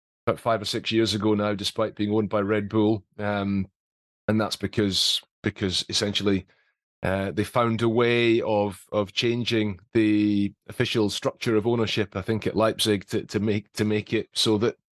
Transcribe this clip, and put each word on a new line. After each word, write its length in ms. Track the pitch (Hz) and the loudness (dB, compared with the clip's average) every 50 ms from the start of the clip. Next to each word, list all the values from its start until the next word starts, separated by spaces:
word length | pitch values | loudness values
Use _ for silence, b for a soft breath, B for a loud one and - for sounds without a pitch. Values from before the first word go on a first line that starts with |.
| _ _ _ _ - | _ _ _ _ -4
about 140 | - 101 - | -4 -4 -2
five 220 | - 117 113 104 | 0 0 0 0
or 40 | 104 | -2
six 260 | - - 110 101 - | -4 -6 -4 -4 0
years 220 | 113 113 113 101 98 | 2 2 2 2 0
ago 200 | 107 104 107 107 | 0 2 2 2
now, 200 | 104 104 104 104 | 2 0 -2 -2
despite 420 | 98 101 - - - 110 107 - | -2 -4 -6 -2 -2 -4 -4 -2
being 180 | - 104 104 104 | -4 -2 0 2
owned 160 | 110 107 95 | 0 0 0
by 100 | - 104 | 0 0
Red 300 | 101 98 107 107 104 101 | 0 2 0 0 0 0
Bull. 340 | 107 110 107 107 113 104 - _ _ - | 2 2 4 4 2 0 -4 _ _ -8
Um, 480 | 104 104 104 101 98 101 98 98 95 - _ _ _ _ _ _ _ _ _ _ - - | -4 -4 -2 -2 0 0 0 -2 -2 -4 _ _ _ _ _ _ _ _ _ _ -4 -2
and 100 | 107 110 | 0 0
that's 160 | 107 - - | 0 -2 -4
because, 640 | - - 95 - - 104 98 92 - - - - - - _ _ _ - | -4 -6 -4 0 0 0 0 0 0 0 0 -2 -4 -6 _ _ _ -6
because 400 | 107 - - 104 92 87 - - - | -4 -4 -2 -4 -2 -2 -4 -4 -4
essentially, 560 | 101 - 107 104 101 - 98 101 98 95 92 _ _ _ _ _ _ _ _ _ _ - - | -2 -2 -2 -2 -2 0 0 0 0 0 -2 _ _ _ _ _ _ _ _ _ _ -6 -4
uh, 280 | 90 95 98 98 98 | -2 -2 -2 -2 -2
they 120 | - 104 101 | -2 -2 -2
found 380 | - - 123 117 117 113 107 | 0 0 0 2 2 2 2
a 80 | 120 113 | 0 2
way 520 | 110 120 120 120 120 120 117 120 113 117 | 2 4 4 4 4 4 4 4 2 2
of, 440 | - 92 110 104 104 104 92 - - - | 2 0 0 0 0 -2 -4 -10 -10 -4
of 200 | - 107 104 95 | -2 -2 -2 -2
changing 680 | - - 120 117 120 120 117 - 117 110 107 107 95 - _ _ - | -2 -2 -2 0 0 -2 -2 -2 0 0 0 -2 -4 -8 _ _ 2
the 580 | 113 110 107 107 104 104 104 104 101 101 101 - _ _ - | 2 4 4 4 4 4 2 2 2 0 -2 -4 _ _ -10
official 400 | 104 - 123 - - 117 104 101 | -2 -2 -2 0 0 0 0 0
structure 460 | - - - 139 - - - 123 110 | -2 -2 -4 -4 -4 -4 -2 0 0
of 100 | 107 98 | 0 2
ownership, 500 | 117 120 120 110 101 - 117 104 - - | 0 0 0 -2 -2 -2 -4 -4 -4 -4
I 60 | 98 | -8
think, 240 | 92 - 113 104 - | -4 -2 -4 -2 -2
at 100 | 113 - | -2 0
Leipzig 520 | 95 110 110 - - - 110 104 98 - | 2 2 2 0 0 0 0 0 0 -2
to, 180 | - - 101 - | -4 -6 -6 -4
to 140 | - - 104 | -2 -4 -2
make, 340 | 101 110 101 104 - _ - | 0 0 0 -2 -4 _ -4
to 100 | - 107 | -2 0
make 300 | 107 107 107 104 - 113 | 0 0 -2 -2 -2 -2
it 160 | 110 98 _ - | -4 -4 _ -4
so 260 | - - 117 107 104 | -2 2 2 2 2
that 160 | 113 117 - _ _ _ | 2 0 -2 _ _ _